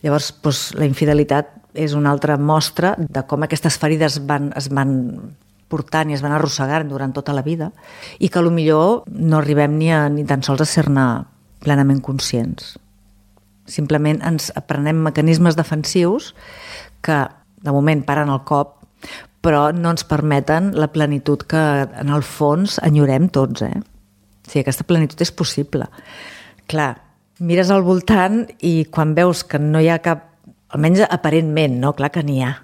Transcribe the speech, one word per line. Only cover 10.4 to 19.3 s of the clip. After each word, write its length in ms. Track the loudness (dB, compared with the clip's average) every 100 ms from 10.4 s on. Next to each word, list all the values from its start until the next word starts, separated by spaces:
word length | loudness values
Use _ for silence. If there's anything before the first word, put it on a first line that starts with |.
sols 180 | 0 0
a 40 | 0
ser-ne 400 | 2 2 2 2 0 -6 _ _ -8
plenament 400 | 0 2 4 2
conscients. 760 | 0 -6 -4 -4 -4 -8 -14 -20 _ _ _ _ _ _ _ _ -12
Simplement 540 | -6 -2 0 0 0 -2
ens 220 | -4 -4 -10
aprenem 400 | -6 -4 0 0
mecanismes 560 | 0 2 2 4 4 2
defensius 760 | -2 -4 -2 0 2 0 -6 -20 -20 -20 -20 -20 -20 -10
que, 200 | -2 0 -2 -8 _ _
de 80 | -2
moment, 320 | 0 2 0
paren 260 | 0 -2 0
el 120 | -2
cop, 380 | 0 -2 -2 _ _ _ -20 -20 -20